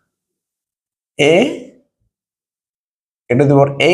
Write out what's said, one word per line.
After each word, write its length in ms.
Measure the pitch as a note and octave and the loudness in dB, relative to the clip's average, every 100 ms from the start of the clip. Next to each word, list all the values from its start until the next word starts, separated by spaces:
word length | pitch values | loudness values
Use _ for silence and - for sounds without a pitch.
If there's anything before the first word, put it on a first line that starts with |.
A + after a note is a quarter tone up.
| _ _ _ _ _ _ _ _ _ _ _ - | _ _ _ _ _ _ _ _ _ _ _ -4
এ, 420 | D3 F3 B3 - - _ _ _ _ _ _ _ _ _ _ _ _ _ _ _ - | 0 2 0 -6 -16 _ _ _ _ _ _ _ _ _ _ _ _ _ _ _ -6
e 40 | |
to 100 | B2 | 0
the 100 | C#3+ | 2
power 260 | C#3 C#3 - D3 | 2 0 0 -2